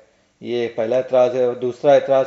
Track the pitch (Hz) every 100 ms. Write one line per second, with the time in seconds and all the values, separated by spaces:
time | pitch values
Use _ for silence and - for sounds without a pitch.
0 | _ _ _ _ 113 120 117 120 113 127
1 | 127 127 123 127 123 120 123 120 147 139
2 | 131 135